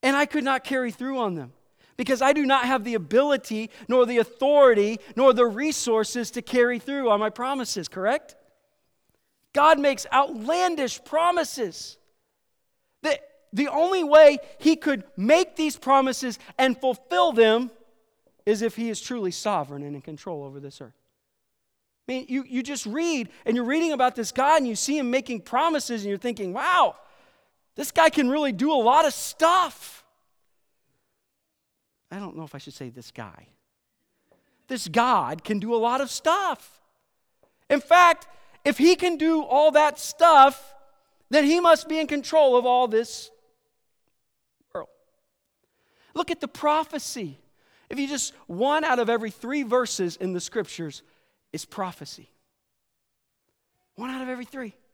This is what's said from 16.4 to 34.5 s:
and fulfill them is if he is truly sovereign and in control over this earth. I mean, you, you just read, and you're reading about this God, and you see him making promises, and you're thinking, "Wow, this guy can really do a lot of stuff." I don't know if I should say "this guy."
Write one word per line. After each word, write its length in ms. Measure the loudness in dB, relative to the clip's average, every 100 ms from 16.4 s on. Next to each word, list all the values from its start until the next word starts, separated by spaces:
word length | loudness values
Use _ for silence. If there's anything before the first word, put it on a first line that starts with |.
| -16 -2
and 240 | -2 0
fulfill 520 | -4 -4 _ 2 2
them 380 | 4 4 4 -2 -12 _ _ _ _ _ _ -4
is 160 | -2
if 120 | -2
he 140 | -4 -8
is 140 | -8
truly 300 | -8 -6 -6
sovereign 500 | -6 -4 -4 -6 -10
and 120 | -12
in 60 | -14
control 440 | -14 -16 -14 -14
over 160 | -14 -16
this 200 | -20 -20
earth. 140 | -20 _ _ _ _ _ _ _ _ _ _ _ -10
I 40 |
mean, 140 | -10 -6
you, 160 | -8 -6
you 160 | -6
just 220 | -6 -8 -8
read, 420 | -4 -4 -4 -6 -10 -4
and 80 |
you're 100 | -2
reading 280 | 0 0 -2
about 240 | 0 0 0
this 160 | -8
God, 240 | -2 2 2
and 100 | 2
you 80 |
see 240 | -4 -4 -4
him 140 | -2
making 300 | -4 -4 -12
promises, 580 | -4 -2 0 -2 -4 -8
and 80 | -6
you're 100 | -6
thinking, 340 | -6 -6 -8
"Wow, 440 | -6 0 2 2 0 _ _ _ _ _ _ _ -12
this 160 | -4
guy 180 | 2 2
can 180 | 4 0
really 220 | 0 -2
do 220 | -2 -2
a 100 | 2
lot 220 | 4 4 2
of 80 |
stuff." 920 | -2 -12 0 2 2 0 -6 -20 -20 _ _ _ _ _ _ _ _ _ _ _ _ _ _ _ _ _ _ _ _ _
I 80 | -14
don't 180 | -14 -14
know 60 |
if 100 | -16
I 60 | -18
should 160 | -20
say 140 | -18 -18
"this 240 | -18 -20
guy." 340 | -18 -18 -18 _ _ _ _ _ _ _ _ _ _ _